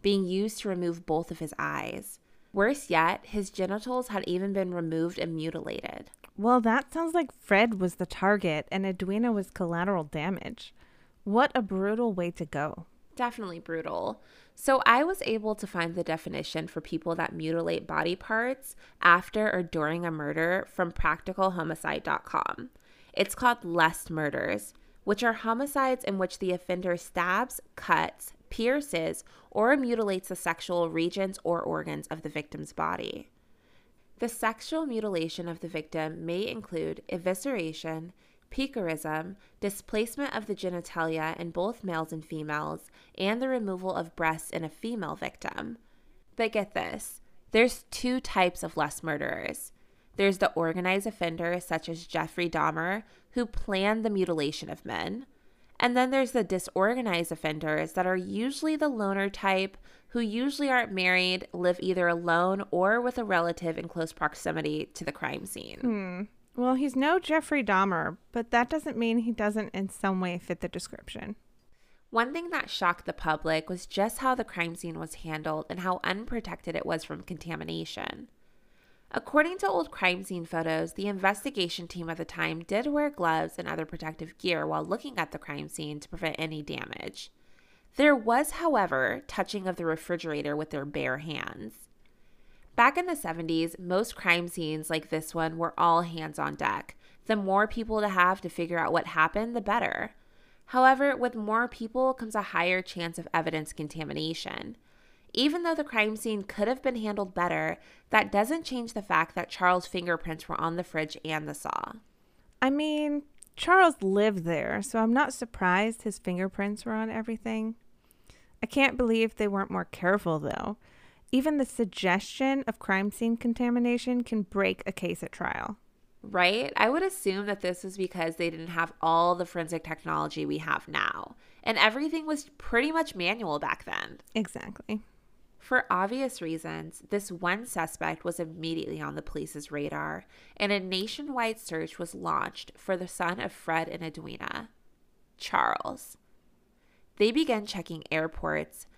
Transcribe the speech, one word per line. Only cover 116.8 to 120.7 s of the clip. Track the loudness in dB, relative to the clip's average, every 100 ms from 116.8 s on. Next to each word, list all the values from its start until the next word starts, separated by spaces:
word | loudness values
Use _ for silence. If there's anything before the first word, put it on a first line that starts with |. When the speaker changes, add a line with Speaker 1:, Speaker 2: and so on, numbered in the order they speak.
| -4
Speaker 2:
were |
on | -2 -2
everything. | -4 -4 -6 -4 -2 -4 -6 -14 -20 _ _ -20 -20 _ -10
I | -2
can't | 4 4 6
believe | 2 4 2 2
they | 0
weren't | 0 0
more | -2 -4
careful, | 0 4 4 4 0
though. | 0 -4 -4